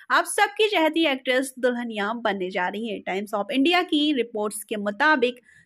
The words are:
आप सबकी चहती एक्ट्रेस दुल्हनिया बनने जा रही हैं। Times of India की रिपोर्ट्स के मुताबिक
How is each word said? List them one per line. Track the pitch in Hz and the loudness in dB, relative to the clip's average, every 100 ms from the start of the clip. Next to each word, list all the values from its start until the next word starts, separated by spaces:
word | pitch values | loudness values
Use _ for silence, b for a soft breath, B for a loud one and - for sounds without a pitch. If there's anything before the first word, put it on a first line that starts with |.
| B | B
आप | 277 349 | 0 0
सबकी | - 415 - 427 | 0 0 2 2
चहती | 370 311 330 320 | 4 2 2 0
एक्ट्रेस | 269 262 254 262 - | 0 0 0 0 -2
दुल्हनिया | 247 240 240 214 202 | -2 0 -4 -4 -4
बनने | 233 226 196 180 | -2 -2 -2 -4
जा | 196 180 | -2 -4
रही | 202 226 | -4 -6
हैं। | 190 | -8
Times | 190 185 208 208 | -6 -6 -4 -4
of | 202 262 | -2 2
India | 285 349 | 2 2
की | 359 294 302 | 2 0 2
रिपोर्ट्स | 262 233 214 208 - | 0 -2 -2 -4 -6
के | - 214 | -8 -6
मुताबिक | 202 202 302 294 247 247 b b | -4 0 2 4 2 -2 b b